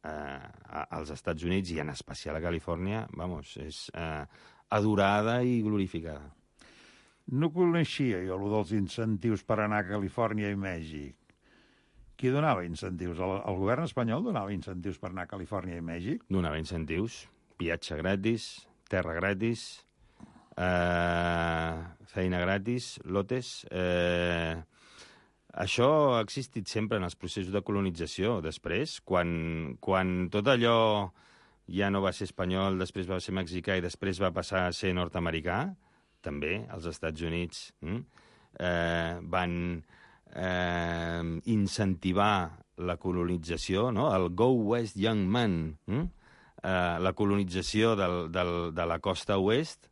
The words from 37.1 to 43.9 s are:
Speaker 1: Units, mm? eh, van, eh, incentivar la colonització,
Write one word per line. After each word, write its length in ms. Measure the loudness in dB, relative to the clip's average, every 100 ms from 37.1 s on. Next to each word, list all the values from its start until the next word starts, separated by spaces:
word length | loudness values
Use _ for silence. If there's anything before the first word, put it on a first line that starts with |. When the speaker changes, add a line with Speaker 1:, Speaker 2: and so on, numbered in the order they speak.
| -4
Speaker 1:
Units, 400 | -4 -2 -4 -8 -16 _
mm? 240 | -6 -6 -8 -20 -20 -20 _ -4
eh, 560 | 0 2 2 0 -2 -4 -2
van, 220 | 0 0 0 -2 -4 -8 -20 -20 -20 _
eh, 1040 | -6 -2 0 0 0 0 -2 -2 -2 -2 -4
incentivar 1120 | 0 2 2 2 0 2 2 4 4 4 0 -8 -20 -6
la 160 | -4 -2
colonització, 920 | 0 0 0 0 -2 -4 0 2 2